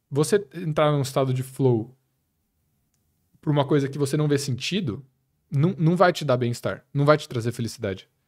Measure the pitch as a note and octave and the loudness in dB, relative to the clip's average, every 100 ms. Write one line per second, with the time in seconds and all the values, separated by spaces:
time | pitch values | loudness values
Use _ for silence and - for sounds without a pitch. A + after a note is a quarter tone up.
0 | _ C#3+ D3+ G3+ - E3+ F3 D3+ D3+ D3 | _ -2 2 2 0 -8 -4 0 2 2
1 | C3 C#3+ C3+ B2+ B2+ - C3 A#2 A2+ - | 0 0 0 -2 -4 0 2 2 -2 -14
2 | _ _ _ _ _ _ _ _ _ _ | _ _ _ _ _ _ _ _ _ _
3 | _ _ _ _ D#3 D3 C3+ D3+ C#3 C#3+ | _ _ _ _ -2 0 2 2 0 -4
4 | C3+ D3+ D3+ C#3+ C3+ A#2+ - F#3+ D3+ F#2+ | -2 0 0 0 -2 -6 -4 -4 -4 -6
5 | - _ _ _ _ C#3 E3 C3+ D#3+ F3 | -10 _ _ _ _ 0 0 2 0 4
6 | F3+ F3 C#3+ B2 A#2+ A#2 G#2+ G2 _ C#3+ | 4 2 0 0 0 -2 -6 -8 _ -2
7 | C#3+ D3+ - B2+ A#2 A2+ A2+ - G#2+ F#2+ | 4 4 2 -6 -6 -4 -6 -6 -6 -6
8 | - _ | -12 _